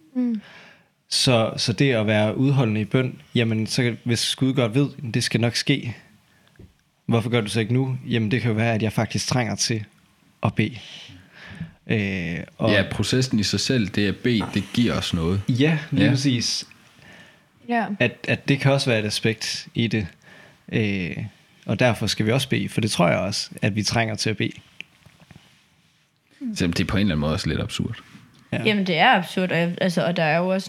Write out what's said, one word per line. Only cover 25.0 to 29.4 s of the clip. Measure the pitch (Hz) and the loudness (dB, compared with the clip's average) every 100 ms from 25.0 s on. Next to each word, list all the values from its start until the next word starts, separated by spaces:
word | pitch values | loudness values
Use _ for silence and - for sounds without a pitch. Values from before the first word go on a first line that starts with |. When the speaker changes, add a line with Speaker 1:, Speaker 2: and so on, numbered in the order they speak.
| - _ - - - _ _ _ _ _ _ _ _ _ 247 202 | -20 _ -20 -20 -20 _ _ _ _ _ _ _ _ _ -8 -2
Speaker 3:
Selvom | 87 | 0
det | 82 | 0
er | 80 | 0
på | 95 | 2
en | |
eller | 104 | 2
anden | 76 | 0
måde | 76 | 0
også | 76 80 | -2 -2
lidt | - | -4
absurd. | - - - - - - - - _ | -4 -6 -6 -8 -16 -20 -20 -20 _
Speaker 2:
Ja. | - 117 | -4 0
Speaker 1:
Jamen, | 208 185 | 0 0
det | 160 | 2
er | 233 208 | 4 4
absurd, | 160 190 | 0 -2